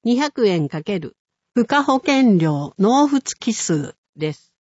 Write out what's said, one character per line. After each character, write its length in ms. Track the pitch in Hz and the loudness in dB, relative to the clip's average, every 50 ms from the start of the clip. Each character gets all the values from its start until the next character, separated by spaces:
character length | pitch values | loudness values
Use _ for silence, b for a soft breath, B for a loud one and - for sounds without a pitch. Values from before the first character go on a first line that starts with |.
| _ | _
二 120 | 226 247 | 0 0
百 300 | 247 302 294 _ - 233 | 0 0 -4 _ 0 0
円 220 | 202 180 170 147 139 | 2 2 0 -2 -4
か 140 | - 156 | -6 -8
け 160 | 151 - 202 185 | -6 -6 -6 -6
る 180 | 160 - _ _ _ _ _ _ _ _ _ | -8 -10 _ _ _ _ _ _ _ _ _
付 120 | 247 226 | -2 0
加 160 | - 277 285 | 0 0 0
保 160 | 277 294 269 262 | 2 2 0 0
険 400 | - - 277 269 269 233 202 175 | 0 0 2 4 4 4 4 4
料 360 | 160 156 147 143 143 - _ - | 2 0 0 -2 -4 -8 _ 0
納 280 | 190 220 247 277 294 | 2 2 4 4 4
付 140 | 285 285 269 | 2 2 -2
月 300 | _ - - _ - 240 | _ -6 -14 _ -6 -6
数 420 | 214 - - - 165 147 139 - - _ _ _ _ | -6 -4 -4 -2 -2 -4 -4 -8 -14 _ _ _ _
で 160 | 147 151 156 | -8 -8 -8
す。 200 | 147 _ _ _ _ _ | -8 _ _ _ _ _